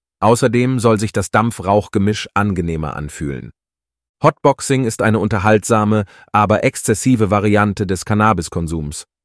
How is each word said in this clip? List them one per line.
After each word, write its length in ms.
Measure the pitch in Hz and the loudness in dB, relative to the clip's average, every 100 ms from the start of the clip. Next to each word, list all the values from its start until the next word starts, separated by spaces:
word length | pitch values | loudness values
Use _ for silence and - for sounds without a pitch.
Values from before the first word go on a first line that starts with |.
| _ _ | _ _
Außerdem 580 | 104 117 127 120 123 131 | 2 2 2 0 0 0
soll 180 | 113 110 | 0 0
sich 140 | 110 | 0
das 180 | - 98 | -4 -2
Dampf-Rauch-Gemisch 1000 | 110 117 - 90 101 101 107 98 104 - | 0 0 -2 0 0 0 -2 0 -2 -6
angenehmer 640 | - 104 92 85 80 76 50 | -4 -2 -2 -4 -4 -6 -8
anfühlen. 560 | 73 - 73 65 60 - _ _ _ _ _ _ | -12 -8 -8 -8 -12 -20 _ _ _ _ _ _
Hotboxing 600 | 147 - 147 135 - 131 | 0 2 2 0 0 0
ist 180 | 127 - | 0 0
eine 160 | 110 107 | 2 2
unterhaltsame, 840 | 101 104 101 107 - 113 107 107 101 - _ | 0 0 2 2 4 2 2 0 -2 -10 _
aber 320 | 104 104 107 | 0 2 2
exzessive 680 | 135 - - 113 - 127 104 | 0 -2 -2 0 2 2 2
Variante 560 | 104 104 104 104 98 98 | 2 2 2 2 0 -4
des 180 | 92 | -4
Cannabiskonsums 1000 | - 104 107 95 82 - 82 82 73 73 - _ | -2 0 2 0 -2 -6 -4 -4 -6 -10 -16 _